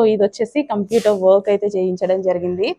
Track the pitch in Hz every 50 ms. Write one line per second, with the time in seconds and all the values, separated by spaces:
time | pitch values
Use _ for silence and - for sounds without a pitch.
0 | 233 220 214 202 202 202 - - 226 220 - 294 285 - 220 208 196 196 220 233
1 | - 214 208 190 185 185 190 196 196 208 202 202 208 208 202 190 185 185 180 185
2 | 196 180 185 190 190 185 180 175 175 180 180 180 202 269 359